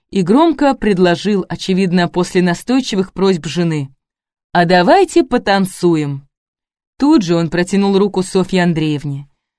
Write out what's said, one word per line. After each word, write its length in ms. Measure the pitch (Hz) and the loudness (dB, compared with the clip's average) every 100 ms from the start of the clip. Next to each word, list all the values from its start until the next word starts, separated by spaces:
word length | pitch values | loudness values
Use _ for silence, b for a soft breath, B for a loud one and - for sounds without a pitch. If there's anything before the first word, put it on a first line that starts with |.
| _ | _
и 100 | 196 | -2
громко 540 | 170 254 339 269 285 269 | 2 2 2 2 0 0
предложил, 680 | 208 180 180 175 196 202 - | -2 2 2 0 0 -2 -4
очевидно, 580 | 170 - 185 190 180 175 | -8 -4 -2 0 0 0
после 360 | 180 175 185 | -2 -2 0
настойчивых 680 | 180 175 - 262 254 190 185 | 0 -2 -2 -2 -2 -4 -4
просьб 340 | - 190 180 151 | -2 0 0 -4
жены: 420 | 151 170 151 135 _ _ _ _ _ _ | -4 -4 -4 -8 _ _ _ _ _ _
"А 140 | 175 175 | -2 2
давайте 580 | 180 180 370 359 339 | 4 4 4 4 0
потанцуем". 1040 | 262 240 214 196 190 - 175 160 147 139 - _ _ _ _ _ _ - | 0 -2 0 0 -2 -2 0 0 -2 -8 -14 _ _ _ _ _ _ -2
Тут 240 | 285 311 | 2 2
же 120 | 170 170 | 2 0
он 140 | 170 | 0
протянул 480 | 170 175 196 202 196 | -2 -2 0 0 2
руку 240 | 202 190 | 0 -2
Софье 400 | 185 190 185 185 | -2 -2 -2 0
Андреевне. 680 | 180 160 156 147 147 139 143 _ _ | 0 0 -2 -4 -6 -10 -12 _ _